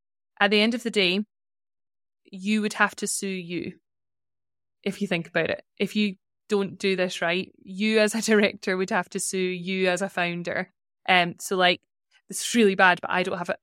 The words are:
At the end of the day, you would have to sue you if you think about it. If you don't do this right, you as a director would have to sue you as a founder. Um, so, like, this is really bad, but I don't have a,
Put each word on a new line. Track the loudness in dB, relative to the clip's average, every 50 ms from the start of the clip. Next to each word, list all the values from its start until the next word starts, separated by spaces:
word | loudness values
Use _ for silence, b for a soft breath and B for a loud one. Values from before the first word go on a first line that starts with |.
| _ _ _ _ _ _ _ _
At | -6 -2
the | 0 2
end | 2 0 -2
of | -4 -6
the | -4
day, | -2 0 0 0 0 -2 -4 -6 _ _ _ _ _ _ _ _ _ _ _ _ _ _ _ _ _ _ _
you | _ -18 -8 -2 0 0 0
would | 0 -2 0
have | 0 0 0 0 -4
to | -6 -4
sue | -4 -4 -4 -4
you | -6 -6 -6 -6 -6 -6 -6 -8 -10 _ _ _ _ _ _ _ _ _ _ _ _ _ _ _ _ _ _ _ _ _ _
if | -8 -4 -4
you | -4 -2
think | -2 -4 -4 -4
about | _ -2 0 0
it. | -2 -6 -8 _ _ _
If | -6 -2 0
you | 0 0 0 -2 _ _ _ _ _ _ _
don't | 0 0 0 -2 -6 -4
do | -2 0 0
this | 0 0 -2 -2 -4
right, | -2 -2 0 -2 -4 -6 _ _ -18
you | -16 -6 -2 0 2 4 4
as | 4 4 2
a | -2
director | 0 4 4 4 4 4 0 -2 -4 -2 -2
would | -2 -2 -2
have | -2 -2 -2 -4
to | -8 -8
sue | -6 -4 -2 -2
you | -2 -2 -4 -4 -4 -4 -2 0 2 2
as | 2 0
a | -2 -4
founder. | -2 -2 -2 -2 -4 -4 -6 -4 -4 -6 -6 -8 _ _ _ _ _ _ _ 2
Um, | 4 4 4 2 -2 -8
so, | -6 -4 0
like, | 2 4 2 2 0 _ _ _ _ _ _ b b b _
this | -10 -8
is | -6 0 4
really | 4 6 6 6
bad, | 6 6 6 6 4
but | 0 -2
I | -2 -2 0
don't | -2 -4 -6
have | -4 -6
a, | -6 -4